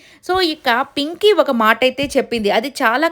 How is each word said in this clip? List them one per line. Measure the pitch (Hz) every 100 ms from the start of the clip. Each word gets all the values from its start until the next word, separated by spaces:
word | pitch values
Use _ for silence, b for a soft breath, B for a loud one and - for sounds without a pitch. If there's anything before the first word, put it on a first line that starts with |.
| B B
So, | - 370 349
ఇక | 302 262 233 269
పింకీ | - 285 339 415 359
ఒక | 285 240
మాట | 214 220
అయితే | 254 254 285
చెప్పింది, | 269 220 233 202
అది | 190 269 -
చాలా | 240 247 320